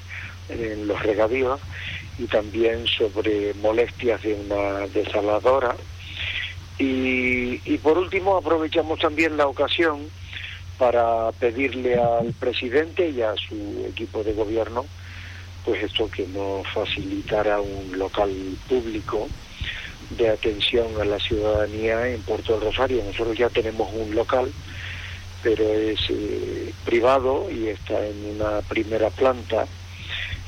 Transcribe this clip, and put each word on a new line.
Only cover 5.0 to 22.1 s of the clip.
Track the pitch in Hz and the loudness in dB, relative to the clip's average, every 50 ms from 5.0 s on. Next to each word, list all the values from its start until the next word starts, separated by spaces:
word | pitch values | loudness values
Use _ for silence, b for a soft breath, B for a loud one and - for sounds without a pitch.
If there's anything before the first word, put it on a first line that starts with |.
| 98 - - 104 101 104 107 104 101 123 131 135 123 120 - - - - B B B B B B B B B B B B B B - - - - | 0 2 0 0 2 2 2 4 6 6 6 6 4 2 0 -2 -6 -12 B B B B B B B B B B B B B B -14 -12 -2 0
Y, | 135 135 131 131 131 127 127 127 127 127 127 127 123 123 123 - - | 0 2 2 2 2 2 2 2 2 2 2 2 0 0 -2 -4 -2
y | - 151 - - | -2 -2 2 4
por | 151 160 175 | 4 6 6
último | 185 170 185 190 180 196 190 180 | 4 2 0 0 2 4 4 4
aprovechamos | 151 151 165 160 160 151 160 165 151 160 160 - | 4 4 2 2 2 2 2 2 2 2 0 0
también | 165 156 151 160 165 156 156 | 2 0 2 2 2 2 4
la | 147 147 | 4 2
ocasión | 139 127 - 143 131 - - 170 160 147 143 143 - - B B B B B B B B B B - - - | 2 4 2 2 2 4 4 4 2 2 0 -6 -10 -12 B B B B B B B B B B -12 -2 2
para | 127 120 117 120 117 117 113 113 113 113 - | 4 6 6 6 6 6 4 4 2 0 0
pedirle | - 127 120 113 131 139 127 120 131 127 123 123 120 | 2 2 2 2 2 0 0 0 0 2 2 4 4
al | 120 117 117 117 117 117 113 | 4 4 4 4 2 0 -2
presidente | - 135 127 113 - 131 120 117 147 160 165 - 196 180 160 | 0 -2 -2 0 0 -2 2 2 2 2 2 0 0 0 2
y | 139 120 | 2 0
a | 113 107 101 | 0 0 0
su | 90 90 - 113 104 101 101 104 104 107 | -2 -4 -6 -8 -6 -6 -6 -4 -4 -6
equipo | 104 92 - 113 95 - 107 104 | -6 -6 -6 -8 -4 -4 -2 -2
de | 107 107 | 0 0
gobierno, | 104 110 101 113 113 107 110 117 123 - - B B B B B B B B B B B B B - - | 0 0 0 0 0 0 0 -2 -4 -6 -6 B B B B B B B B B B B B B -6 -2
pues | 113 107 95 104 | -2 0 0 -2
esto, | 95 - - 110 104 | -2 0 -2 -2 -2
que | - - 98 90 | -2 -4 -6 -4
nos | 92 98 98 98 98 98 92 - | -4 -4 -4 -2 -2 -4 -4 -4
facilitara | - 107 101 - 101 104 92 95 101 101 101 - 110 104 104 107 104 104 | -4 -2 -2 -2 -2 -4 -4 -4 -4 -4 -2 0 0 2 4 4 2 2
un | 101 98 95 95 95 - 92 95 | 0 -2 -4 -6 -8 -6 -4 -2
local | 95 92 - 107 104 101 95 95 95 95 92 - - | -2 -2 0 0 0 0 0 -4 -6 -6 -8 -8 -2
público | - 131 127 113 113 107 107 101 - - - - - - - B B B B B B B B B B B B - - - | 0 0 0 2 0 -4 -6 -4 -2 -2 -2 -2 -4 -6 -10 B B B B B B B B B B B B -12 -10 0
de | - 117 110 | 2 4 4
atención | 107 - - 113 104 101 - - - 120 117 113 110 107 | 4 2 2 0 0 0 0 2 2 2 2 2 0 0
a | 101 | 0
la | 101 104 95 | 0 0 0
ciudadanía | 92 - - 104 107 107 107 107 107 101 107 107 110 113 113 113 120 | 0 0 0 2 2 4 4 4 2 0 -2 -2 0 0 2 2 0
en | 127 | 0